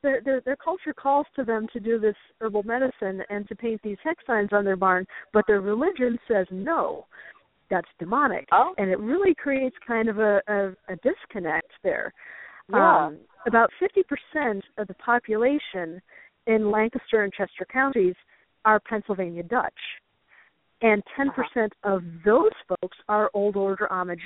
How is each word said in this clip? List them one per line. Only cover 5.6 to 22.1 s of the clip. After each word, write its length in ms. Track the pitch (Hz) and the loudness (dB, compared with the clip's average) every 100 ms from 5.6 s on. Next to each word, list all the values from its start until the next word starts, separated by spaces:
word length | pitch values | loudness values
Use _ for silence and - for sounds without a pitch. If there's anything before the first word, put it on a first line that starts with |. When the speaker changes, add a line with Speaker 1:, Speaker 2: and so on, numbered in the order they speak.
Speaker 1:
religion 560 | 196 214 330 359 247 240 _ | 2 0 0 0 -2 -2 _
says, 180 | 214 185 | -2 -2
"No, 560 | 185 220 330 165 151 - - - - _ _ _ | -6 -2 -2 -2 -6 -14 -20 -20 -20 _ _ _
that's 160 | 185 - _ | -4 -4 _
demonic." 500 | 175 254 285 185 - | -4 0 0 0 2
Speaker 2:
Oh. 220 | 190 294 370 | 4 4 0
Speaker 1:
And 140 | 190 | -2
it 80 | 185 | -2
really 340 | 214 330 392 | -2 2 2
creates 420 | 311 285 269 262 - - | 2 0 -2 -2 -6 -4
kind 220 | 226 226 | -2 0
of 100 | 208 | 2
a, 220 | 214 202 - | 2 2 0
a, 200 | 202 196 185 - | -2 -2 -6 -14
a 60 | 180 | -2
disconnect 720 | 254 370 - 214 170 156 - - | -2 -2 -8 -8 -4 -4 -4 -6
there. 300 | 190 - - _ - - - - - | -4 -2 -6 _ -20 -20 -20 -20 -2
Speaker 2:
Yeah. 360 | 202 190 185 151 | 4 6 6 2
Speaker 1:
Um, 100 | 151 _ _ 247 | -6 _ _ 0
about 220 | 226 233 - | 4 2 0
fifty 240 | 370 - | 0 0
percent 600 | 370 285 - 311 269 202 - - | 0 -4 -6 -4 -4 -4 -8 -12
of 100 | 202 | -10
the 60 | 185 | -8
population 1040 | - 240 233 214 240 294 - 185 170 175 _ - - _ - | 0 0 0 0 2 0 -4 -8 -8 -10 _ -20 -20 _ 0
in 240 | 220 208 | 2 2
Lancaster 520 | 214 226 233 - 220 | 2 0 -2 0 0
and 100 | 202 | 0
Chester 320 | - 196 - 185 | -2 -6 -6 -6
counties 420 | 262 269 254 185 180 _ _ _ _ | 0 0 2 2 0 _ _ _ _
are 160 | 220 214 | 2 2
Pennsylvania 640 | - 220 - 190 180 170 | 2 -6 -4 -4 -4 -6
Dutch. 300 | 170 247 - - - - _ _ _ _ _ _ _ _ | -2 -2 -2 -8 -16 -16 _ _ _ _ _ _ _ _
And 180 | 226 208 - - | 2 2 -2 -4
ten 140 | 277 | -4
percent 420 | 269 240 247 214 - | -2 -4 -2 -2 -4
Speaker 2:
Uh-huh. 120 | 202 196 | -2 -2
Speaker 1:
of 80 | 175 | -4